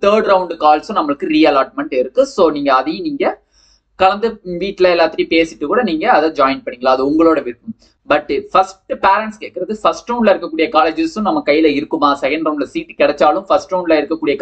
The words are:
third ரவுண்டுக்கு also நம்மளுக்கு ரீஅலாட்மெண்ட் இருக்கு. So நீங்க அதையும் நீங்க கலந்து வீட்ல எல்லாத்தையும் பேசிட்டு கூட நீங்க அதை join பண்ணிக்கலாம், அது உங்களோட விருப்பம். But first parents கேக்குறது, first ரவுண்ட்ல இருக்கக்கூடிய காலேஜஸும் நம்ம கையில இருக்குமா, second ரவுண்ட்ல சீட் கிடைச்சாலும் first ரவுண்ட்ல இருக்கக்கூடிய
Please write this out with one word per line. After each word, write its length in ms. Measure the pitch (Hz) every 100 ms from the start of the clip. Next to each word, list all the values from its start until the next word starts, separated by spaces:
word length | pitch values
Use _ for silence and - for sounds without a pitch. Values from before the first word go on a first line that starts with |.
| 196
third 220 | 214 185
ரவுண்டுக்கு 360 | 185 170 165 151
also 260 | 156 - 190
நம்மளுக்கு 360 | 151 139 175 156
ரீஅலாட்மெண்ட் 600 | 156 139 131 139 151 127
இருக்கு. 220 | 131 - 269 -
So 120 | 165 147
நீங்க 140 | 139 131
அதையும் 260 | 151 190 160
நீங்க 140 | 143 247 - _ _ _ _ _ -
கலந்து 260 | 190 202 226 220 180 175
வீட்ல 260 | 196 196 180
எல்லாத்தையும் 380 | 170 160 170 175
பேசிட்டு 320 | 165 160 - 147
கூட 100 | 196 220
நீங்க 160 | 156 214 175
அதை 100 | 160 151
join 260 | 135 135 -
பண்ணிக்கலாம், 300 | - 131 135
அது 100 | 139
உங்களோட 280 | 156 165 151 123
விருப்பம். 280 | 117 113 - _ _ -
But 180 | 147 - 139 -
first 400 | 185 190 - - 254
parents 360 | 196 202 220 -
கேக்குறது, 300 | - - - 214
first 280 | - - -
ரவுண்ட்ல 220 | 240 214
இருக்கக்கூடிய 340 | 170 170 160 156 156
காலேஜஸும் 500 | 165 156 160 214 196
நம்ம 140 | 151 147
கையில 200 | 151 160 139
இருக்குமா, 300 | - - 143 139
second 240 | 139 156 160
ரவுண்ட்ல 200 | 151 127
சீட் 220 | 165 - -
கிடைச்சாலும் 440 | 147 147 156 147 -
first 260 | 147 -
ரவுண்ட்ல 240 | 185 165 156
இருக்கக்கூடிய 340 | 143 156 151 139